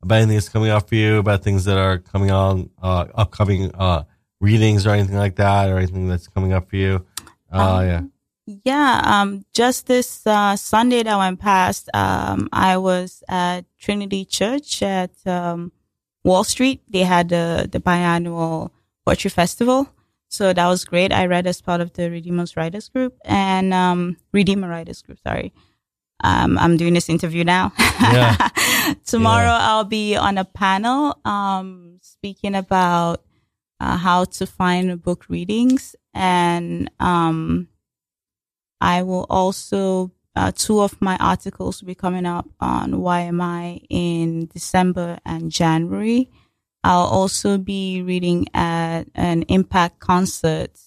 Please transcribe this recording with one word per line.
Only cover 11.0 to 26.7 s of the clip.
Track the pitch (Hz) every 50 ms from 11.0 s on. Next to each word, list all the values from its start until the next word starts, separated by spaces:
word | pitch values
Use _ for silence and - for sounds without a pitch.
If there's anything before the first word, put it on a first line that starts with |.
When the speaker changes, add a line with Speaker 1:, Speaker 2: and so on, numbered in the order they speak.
Speaker 2:
that | 233 220 214 202
went | 190 185 185 180
past, | - 208 202 190 185 190 202 - - - -
um, | 101 101 - - 190 - - 196 - - - -
I | - - 190 185 185
was | 190 190 180 180 180 185 - - - _
at | 185 180 180 175 180 180 180 _ _ _
Trinity | - - 208 202 202 196 202 196 190
Church | - - - 190 208 247 285 294 - - - -
at, | 202 196 185 180 180 _ _ _
um, | 190 180 180 175 175 170 170 170 175 _ _ _ _ _ _ _ _ _ _ _
Wall | - 185 185 208
Street. | - - - 254 262 269 - _ _
They | 214 190 185
had | 180 185 175 175 170
the, | 175 170 170 170 170 - - -
the | - 180
biannual | 175 185 180 175 175 175 170 170 170 170 170 170 165 165 165 160 165 180 _ _ _ _ _ _ _
poetry | - - - - 196
festival. | - - 170 180 - - 233 240 254 262 277 - _ _ _ _ _ _ _ _
So | - - 208 190 185
that | 180 175 175
was | 180 180 -
great. | - - 175 180 190
I | 202 196 185
read | 180 180 175 180 180
as | 180 -
part | _ - 175 175
of | 175 175 _
the | - 175 170
Redeemers | 170 170 165 175 175 175 175 170 -
Writers | - 160 165 170 208 220 -
Group | _ 262 254 254 247 _ -
and, | - - 196 196 190 190 185 190 190 185
um, | 185 180 180 180 175 175 175 175 _ _ _
Redeemer | - 202 202 175 196 196 190 175
Writers | 170 165 165 175 175 -
Group, | - _ - _
sorry. | _ - - - - 185 _ _ _ _ _ _ _ _ _ _ _ _ _ _ -
Um, | - 92 - 62 - - -
I'm | - 165